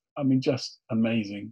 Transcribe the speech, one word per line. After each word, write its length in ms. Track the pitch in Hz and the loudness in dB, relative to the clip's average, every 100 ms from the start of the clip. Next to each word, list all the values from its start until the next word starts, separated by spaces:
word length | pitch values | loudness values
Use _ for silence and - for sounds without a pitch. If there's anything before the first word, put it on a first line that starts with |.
| _ 151 | _ -2
I 60 | |
mean, 160 | 135 131 | 2 2
just 400 | 143 127 - - - | 2 -2 -4 -14 -4
amazing. 600 | 113 113 113 101 101 107 | 0 2 0 -2 -6 -10